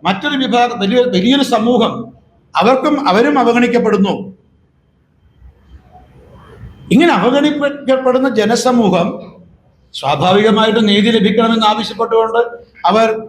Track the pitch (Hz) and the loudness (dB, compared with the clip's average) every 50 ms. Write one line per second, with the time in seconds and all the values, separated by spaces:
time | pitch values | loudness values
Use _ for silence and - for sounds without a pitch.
0 | - 170 190 - - 294 294 262 262 240 214 240 240 240 233 - 202 196 240 254 | -2 -4 -4 -4 -4 -4 -4 -4 -4 -2 0 0 0 0 -2 -4 -4 0 2 2
1 | 247 - 196 185 180 233 269 277 269 - 247 226 220 233 247 240 226 180 135 - | 0 2 0 -2 0 2 2 2 0 0 0 0 0 2 2 2 0 0 -2 -6
2 | - - - - _ _ _ _ _ _ _ 156 180 214 269 254 254 302 294 302 | -12 -14 -18 -20 _ _ _ _ _ _ _ 0 2 2 2 2 0 -2 -2 0
3 | 269 185 180 202 240 294 285 277 247 233 233 240 240 240 - 240 196 220 202 202 | 0 0 0 2 2 2 0 0 0 2 2 2 0 0 0 0 0 0 0 0
4 | 196 196 160 - - - - _ _ _ _ _ _ _ _ _ _ _ _ _ | 0 0 -2 -6 -8 -14 -18 _ _ _ _ _ _ _ _ _ _ _ _ _
5 | _ _ _ _ _ _ _ _ - - _ _ _ _ - - _ - - 719 | _ _ _ _ _ _ _ _ -20 -20 _ _ _ _ -20 -20 _ -20 -20 -20
6 | 740 _ - - - - - - - - - - - - - - - - - 226 | -20 _ -20 -20 -20 -20 -20 -20 -20 -20 -20 -20 -20 -20 -20 -20 -6 0 2 4
7 | 339 339 285 196 175 240 262 285 285 302 294 294 285 285 285 - - 214 262 262 | 4 4 2 2 2 2 2 2 0 0 0 0 -4 -4 -4 -6 -2 -2 -2 0
8 | 262 254 254 262 262 269 226 214 208 208 233 233 - 254 254 240 226 196 185 175 | 0 0 0 0 0 0 0 0 0 0 0 0 0 0 0 2 2 2 2 0
9 | 175 - - - - - - - - - - _ _ _ _ _ _ _ _ - | -2 -2 -6 -10 -14 -18 -20 -20 -20 -20 -20 _ _ _ _ _ _ _ _ -8
10 | - 135 147 147 160 180 190 202 214 220 208 214 220 220 214 233 220 208 202 208 | -4 -4 -2 0 2 2 2 4 4 4 2 2 2 0 2 2 2 2 2 2
11 | 202 233 226 220 190 214 - 226 226 226 226 226 220 208 214 220 220 - - 196 | 2 2 2 2 2 2 0 0 0 0 0 0 0 0 0 0 -4 -8 -6 -6
12 | 226 233 226 226 226 226 226 233 240 233 - - - _ _ - - 170 190 220 | -6 -2 0 0 0 0 0 -2 -2 -2 -4 -16 -20 _ _ -4 -2 0 2 2
13 | 226 220 220 220 220 | 2 0 -2 -4 -8